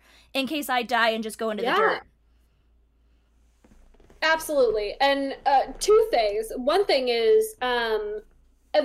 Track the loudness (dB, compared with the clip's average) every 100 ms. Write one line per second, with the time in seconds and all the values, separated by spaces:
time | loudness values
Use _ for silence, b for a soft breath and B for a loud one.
0 | b b b -6 -4 -6 -4 -4 -2 0
1 | 0 -2 -8 -8 -6 -4 -2 0 0 -2
2 | -10 _ _ _ _ _ _ _ _ _
3 | _ _ _ _ _ _ _ -20 -20 _
4 | -20 -6 0 0 0 0 2 0 -4 0
5 | 0 0 -4 -4 2 2 0 -6 4 4
6 | 4 0 0 -2 -6 -4 0 0 2 0
7 | 0 0 4 4 2 -4 -4 -2 -2 -2
8 | -4 -10 -14 _ _ _ _ -2